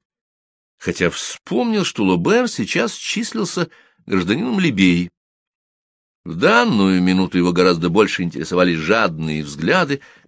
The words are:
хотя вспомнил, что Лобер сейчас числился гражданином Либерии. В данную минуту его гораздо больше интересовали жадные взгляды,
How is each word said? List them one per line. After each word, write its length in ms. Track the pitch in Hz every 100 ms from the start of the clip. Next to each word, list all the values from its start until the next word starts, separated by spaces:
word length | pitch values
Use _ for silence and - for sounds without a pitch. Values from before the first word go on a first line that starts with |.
| _ _ _ _ _ _ _ _
хотя 320 | - - 87
вспомнил, 760 | - - - - 214 240 214
что 220 | 180 - 98
Лобер 420 | 90 104 226 247
сейчас 460 | - 104 - 226
числился 760 | - - 196 233 226 196 - 170 _ _ _ -
гражданином 540 | 95 87 127 247 208
Либерии. 520 | 175 98 92 87 87 - _ _ _ _ _ _ _ _ _ _
В 120 | 85 80
данную 680 | 151 226 240 117 95 92
минуту 360 | 90 92 90 92
его 140 | 90
гораздо 380 | 87 90 85 85
больше 320 | 92 104 -
интересовали 540 | 87 69 82 90 90 82
жадные 680 | 78 110 104 78 80 78
взгляды, 580 | 73 71 82 180 151 139 - -